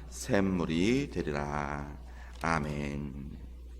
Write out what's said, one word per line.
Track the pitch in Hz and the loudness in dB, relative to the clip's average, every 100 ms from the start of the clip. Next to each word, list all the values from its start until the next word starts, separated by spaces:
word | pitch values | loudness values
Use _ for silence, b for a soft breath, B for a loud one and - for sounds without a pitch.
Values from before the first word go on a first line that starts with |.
| B | B
샘물이 | - - 104 98 90 82 82 101 135 143 | -8 2 4 6 4 4 4 6 4 2
되리라." | 87 80 71 71 73 71 71 71 67 - B B B | -2 0 0 0 0 0 -2 -6 -8 -12 B B B
아멘. | 80 80 73 73 71 71 71 69 69 - - - - | 2 2 2 -2 -2 -2 -4 -6 -8 -10 -12 -12 -14